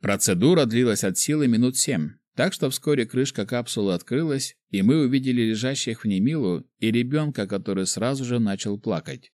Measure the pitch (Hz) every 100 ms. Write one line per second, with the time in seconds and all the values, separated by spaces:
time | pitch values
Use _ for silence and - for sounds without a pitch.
0 | - 101 - 90 120 180 123 117 123 101
1 | 101 92 - 151 139 113 123 131 - 113
2 | 76 - _ - 151 - 147 127 - 147
3 | 113 127 139 - 101 123 120 - 101 87
4 | - 123 165 135 - - _ 98 98 156
5 | 139 135 131 123 113 110 127 135 - 113
6 | 110 95 110 156 110 85 - _ 110 113
7 | 123 147 151 139 101 101 92 95 95 -
8 | 113 139 127 120 110 98 - 101 113 87
9 | - 73 _